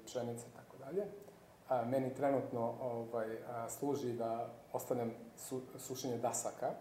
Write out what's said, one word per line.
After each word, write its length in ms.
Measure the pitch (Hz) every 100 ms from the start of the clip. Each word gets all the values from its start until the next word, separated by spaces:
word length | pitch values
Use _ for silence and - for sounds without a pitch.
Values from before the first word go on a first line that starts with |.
| -
pšenica 400 | 123 120 117 -
i 100 | -
tako 200 | - -
dalje. 200 | 135 175 202 - - - - - -
A, 160 | 127
meni 300 | 117 135 131
trenutno, 600 | 127 143 135 - 120 117 117
ovaj, 440 | 127 117 113 120 110 113 -
a, 200 | 120 117
služi 440 | - 139 135 120
da 360 | 113 113 113 117 - -
ostavljam 380 | 139 - 123 117 - - -
su-, 240 | - 131 127 131
sušenje 400 | - 127 135 113
dasaka, 520 | 117 113 110 - 131 -